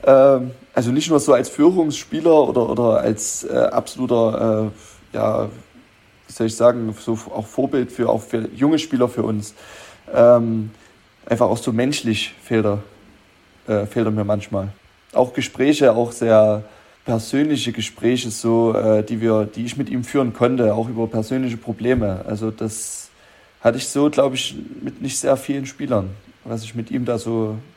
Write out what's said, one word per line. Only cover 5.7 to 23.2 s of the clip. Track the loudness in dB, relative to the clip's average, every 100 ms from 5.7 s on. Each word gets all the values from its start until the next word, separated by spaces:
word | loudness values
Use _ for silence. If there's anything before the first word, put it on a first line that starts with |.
| -20 _ _ _ _ _
soll | -6 -6
ich | 2
sagen, | 2 2 -6 -8
so | -6
f-, | -6 -6
auch | -10 -8
Vorbild | -4 -2 -2 -4
für, | -2 -2
auch | -2
für | -4 -6 -6 0
junge | 0 0
Spieler | -2 0 0
für | 0
uns. | -4 -4 -8 -16 -20 -20 -20 -20 -6
Ähm, | 4 6 6 4 -4 -6 -12 -20 _ _ _ -6
einfach | 0 0
auch | 0
so | -2
menschlich | 0 0 -2 -2 -4 -4 -12
fehlt | -2 0 0
er, | -2 -8 -20 -20 _ _ _ _ _ -4
äh, | -2 -2
fehlt | -2 -2
er |
mir | -2
manchmal. | -2 -4 -4 -6 -6 -12 _ _ _
Auch | -2 0
Gespräche, | -2 -6 -2 0 4 4
auch | 4 0
sehr | -2 4 6 6 2 -4 -20 _ _ -4
persönliche | -4 -2 0 0 0 -2
Gespräche, | -6 -8 -2 0 0 -2
so, | -4 2 4 4
äh, | 2 4 2
die | 0 -2
wir, | 0 2 0
die | -6 -8
ich | -6
mit | -4
ihm | -4
führen | -2 -2 -2
konnte, | 0 0 2 2
auch | 0 -4
über | -4 -4
persönliche | -4 -4 -4 -4 -6
Probleme. | -10 -4 0 0 0 -4 -6
Also | -6 -6
das | -6 -8 -8 -12 -14 -18 _